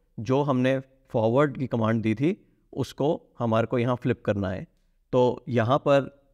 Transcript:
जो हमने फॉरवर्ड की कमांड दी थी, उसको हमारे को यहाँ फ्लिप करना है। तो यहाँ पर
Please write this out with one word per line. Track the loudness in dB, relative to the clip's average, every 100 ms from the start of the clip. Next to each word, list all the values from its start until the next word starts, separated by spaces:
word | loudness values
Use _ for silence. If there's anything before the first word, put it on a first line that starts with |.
| _ -12
जो | -2 0
हमने | 2 2 2 0 -4 _ _
फॉरवर्ड | -2 2 2 2 -2
की | -4
कमांड | -2 0 0
दी | 0 0
थी, | -2 -2 _ _ _
उसको | -8 -8 -2 -2 -2 -6 _
हमारे | -2 0 0
को | 0
यहाँ | 0 -2
फ्लिप | -2 -2 -2
करना | -2 -2
है। | -6 -12 _ _ _ _
तो | 2 2 0 -4
यहाँ | -2 2 0
पर | 4 2 2 -12 _